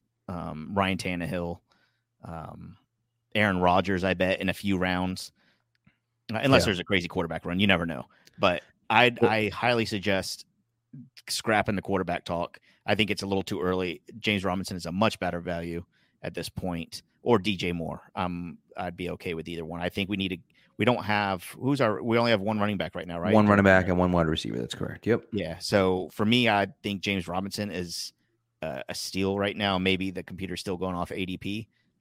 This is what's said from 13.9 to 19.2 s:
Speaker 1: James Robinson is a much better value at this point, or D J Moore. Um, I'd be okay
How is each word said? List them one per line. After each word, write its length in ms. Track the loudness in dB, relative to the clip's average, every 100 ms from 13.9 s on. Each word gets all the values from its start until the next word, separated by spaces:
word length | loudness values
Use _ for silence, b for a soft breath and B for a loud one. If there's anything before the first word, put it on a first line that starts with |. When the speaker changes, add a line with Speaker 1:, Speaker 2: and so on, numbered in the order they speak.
| -6 -14 -6
Speaker 1:
James 240 | -2 0
Robinson 320 | 0 -4 -6 -8
is 100 | -6
a 60 |
much 260 | 0 0 0
better 220 | -4 -4
value 440 | -6 -6 -6 -8 -10 _ _ _
at 120 | -10
this 140 | -8 -8
point, 540 | -8 -6 -6 -8 -14 -20 _
or 160 | 2 2
D 180 | 2 -2
J 160 | -2
Moore. 300 | -4 -6 -10 -10
Um, 440 | -6 -4 -4 -10 -14 _ -10
I'd 200 | -8 -6
be 140 | -8
okay 240 | -6